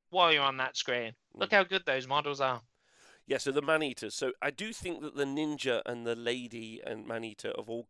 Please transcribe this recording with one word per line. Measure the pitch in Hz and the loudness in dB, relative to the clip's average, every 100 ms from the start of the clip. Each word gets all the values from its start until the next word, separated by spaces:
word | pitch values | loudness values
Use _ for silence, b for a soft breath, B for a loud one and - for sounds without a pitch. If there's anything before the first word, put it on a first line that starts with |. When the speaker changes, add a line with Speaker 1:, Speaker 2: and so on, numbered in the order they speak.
| _ | _
Speaker 1:
while | 180 170 | 6 8
you're | 151 | 8
on | 139 131 | 6 2
that | 131 - | -2 -2
screen, | - 123 117 120 _ | -2 -2 -2 -8 _
look | - 190 | -6 4
Speaker 2:
Hmm. | 208 | 4
Speaker 1:
how | |
good | 180 190 165 | 4 2 0
those | 131 127 | 0 2
models | 143 147 139 | 0 0 0
are. | 131 123 - b b b b b - | 0 0 -8 b b b b b -4
Speaker 2:
Yeah, | 131 | -2
so | 139 | 0
the | 139 | 0
man-eaters. | 143 156 147 120 107 | 2 2 2 -4 -8
So | - 131 - | -2 -2 -2
I | 143 | -4
do | 131 214 | -4 -8
think | 226 180 165 | -6 -8 -6
that | 147 143 | -6 -4
the | |
ninja | 139 139 151 147 131 117 - | -2 0 -2 -2 0 0 -2
and | 120 117 | -4 -4
the | 117 | -2
lady | 117 127 120 120 113 113 | -2 -4 -6 -10 -10 -10
and | - 110 110 | -8 -8 -6
man-eater | 113 113 104 110 - | -6 -8 -8 -6 -6
have | 110 | -6
all | 117 117 | -8 -8